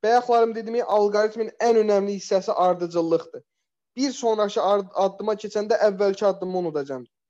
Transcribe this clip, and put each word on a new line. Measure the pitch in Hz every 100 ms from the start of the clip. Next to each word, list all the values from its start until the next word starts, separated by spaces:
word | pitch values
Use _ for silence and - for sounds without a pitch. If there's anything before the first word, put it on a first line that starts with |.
Bayaqlarım | 214 240 240 233 226
dedim, | 226 220 233
alqoritmin | 214 208 208 208 214 220 220 -
ən | 233 226
önəmli | 214 202 202 202
hissəsi | - 196 185
ardıcıllıqdır. | - 180 170 175 170 165 165 165 131 _ _ _ _ _ -
Bir | 277
sonrakı | 254 233 214 202 208
ard-, | 185 202 190
addıma | - 190 190 208 214
keçəndə | 214 208 208 226 214
əvvəlki | 190 202 190 202
addımı | 190 185 185
unudacağam. | 175 151 139 131 123 _ _